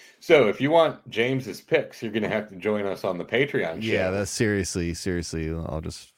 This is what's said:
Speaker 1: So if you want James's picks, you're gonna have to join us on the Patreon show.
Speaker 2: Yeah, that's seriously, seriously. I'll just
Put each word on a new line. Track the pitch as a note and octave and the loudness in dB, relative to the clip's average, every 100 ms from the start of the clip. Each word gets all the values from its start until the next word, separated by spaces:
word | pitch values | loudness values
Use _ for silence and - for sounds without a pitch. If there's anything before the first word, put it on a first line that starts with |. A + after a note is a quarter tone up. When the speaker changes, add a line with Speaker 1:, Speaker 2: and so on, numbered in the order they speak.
| - - | -20 -4
Speaker 1:
So | - D#3 G#2+ | 6 6 6
if | - | 2
you | D#3 | 4
want | E3 D#3+ - - | 6 4 0 -6
James's | A2 A#2+ C3 G#2+ E2+ | 0 0 0 -4 -10
picks, | - D#3+ - - | 0 0 0 -8
you're | A2+ | -4
gonna | A2 G2+ | -2 0
have | G#2+ G#2+ | -2 -4
to | F#2 | -4
join | G#2 G#2 | -2 -2
us | G2 F2+ | -2 -4
on | G2 F2 | -4 -4
the | |
Patreon | F2 A#2 C#3+ A#2 E2+ D#2+ | -2 0 0 -2 -4 -4
show. | A2 | -2
Speaker 2:
Yeah, | G#2+ F#2 | 0 0
that's | G2 G2+ | -2 -2
seriously, | - A2 G2+ F2+ F#2+ E2+ | 0 2 2 0 -2 -2
seriously. | E2+ G2 F2 E2 D#2+ D#2+ | -4 -4 -4 -4 -6 -4
I'll | E2 E2 D#2 | -6 -6 -8
just | E2 - - | -8 -12 -16